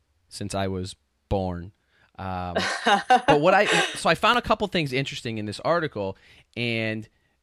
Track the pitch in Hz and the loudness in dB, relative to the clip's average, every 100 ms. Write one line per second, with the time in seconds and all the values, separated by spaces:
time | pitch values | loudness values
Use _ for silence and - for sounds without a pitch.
0 | _ _ _ - 104 98 95 92 92 - | _ _ _ -12 -6 -4 -2 -4 -6 -10
1 | _ _ - 101 92 87 87 _ _ _ | _ _ -4 -2 -2 -6 -10 _ _ _
2 | _ - 95 92 90 87 - - - 202 | _ -12 -8 -6 -4 -4 -4 -2 2 2
3 | - 247 - 147 165 190 - - - - | 4 4 6 4 6 4 4 2 0 -2
4 | 190 165 208 240 - 220 202 185 143 131 | 0 2 4 2 2 0 0 -2 -2 -2
5 | 139 - 120 113 104 101 135 170 156 107 | -4 -6 -6 -6 -6 -4 0 0 -2 -4
6 | 98 95 _ - _ - 120 113 110 110 | -6 -6 _ -20 _ -6 -4 -2 -2 -4
7 | 107 _ _ _ | -10 _ _ _